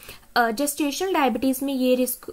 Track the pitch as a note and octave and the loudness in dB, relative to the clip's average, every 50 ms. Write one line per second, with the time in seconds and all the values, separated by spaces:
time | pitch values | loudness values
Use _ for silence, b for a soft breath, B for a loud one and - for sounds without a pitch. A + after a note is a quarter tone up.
0 | B B B B B - - B3 A#3+ A3+ A3+ G#3+ C#4+ C#4+ - - D#4 C#4+ C#4 - | B B B B B -4 0 0 2 2 2 0 -2 -2 -2 -2 -2 -2 -2 -2
1 | F#4 G4 F#4 E4 C#4+ B3+ A3 B3 B3 C4+ C4 - C#4 C#4 C#4 B3+ B3+ B3+ B3+ B3 | -2 -2 0 2 2 2 2 0 0 0 0 0 -2 -4 -2 0 2 2 4 2
2 | B3+ B3 - - - - | 2 -2 -4 -8 -10 -16